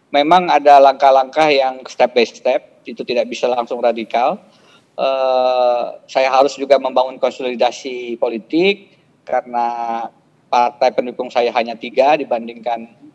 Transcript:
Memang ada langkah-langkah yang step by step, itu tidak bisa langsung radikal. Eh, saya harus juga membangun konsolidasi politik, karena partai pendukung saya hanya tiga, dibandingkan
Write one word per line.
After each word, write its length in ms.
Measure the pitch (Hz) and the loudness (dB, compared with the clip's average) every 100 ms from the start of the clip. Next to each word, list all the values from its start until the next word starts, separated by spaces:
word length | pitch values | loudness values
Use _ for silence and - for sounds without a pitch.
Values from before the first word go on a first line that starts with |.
| _ | _
Memang 400 | 143 147 180 180 | -2 4 4 4
ada 320 | 147 147 143 | 2 6 8
langkah-langkah 640 | 135 131 139 135 131 147 156 | 8 6 4 4 2 0 2
yang 320 | 143 131 131 127 | 2 0 -4 -10
step 240 | - 127 | -2 0
by 160 | 123 113 | 2 -2
step, 560 | - 127 139 - _ | -2 -2 -2 -4 _
itu 160 | - 120 123 | -16 -12 -6
tidak 240 | 120 113 | -4 -4
bisa 160 | 120 127 | -4 -2
langsung 320 | 120 117 123 | -2 -4 -2
radikal. 640 | 120 117 110 117 131 196 _ _ _ _ _ - | -2 -2 -4 -2 -2 -4 _ _ _ _ _ -6
Eh, 840 | 135 135 131 127 127 127 123 120 120 - - | -4 -2 0 0 0 2 0 0 -4 -10 -6
saya 180 | 139 131 131 | -2 2 2
harus 240 | 139 - | 2 0
juga 160 | 135 135 | 2 2
membangun 320 | 131 127 131 131 | 2 -2 -2 -2
konsolidasi 1040 | 127 - 127 120 120 120 135 127 120 117 | -4 -4 -6 -2 -2 -2 -10 -10 -8 -6
politik, 800 | 123 113 - 156 190 202 _ _ _ _ | -4 -6 -4 0 0 -2 _ _ _ _
karena 800 | - 123 123 120 117 120 117 117 113 _ _ _ _ | -6 -6 -4 -4 -4 -4 -6 -8 -10 _ _ _ _
partai 400 | 123 120 - 127 | 0 0 0 -2
pendukung 400 | 120 123 - 127 | 0 -4 -8 -6
saya 180 | 123 120 120 | -2 0 -2
hanya 240 | 117 113 | -4 -6
tiga, 400 | 120 113 135 156 | -6 0 2 2
dibandingkan 720 | 135 120 117 117 113 117 113 _ - | -2 -6 -6 -12 -8 -8 -10 _ -20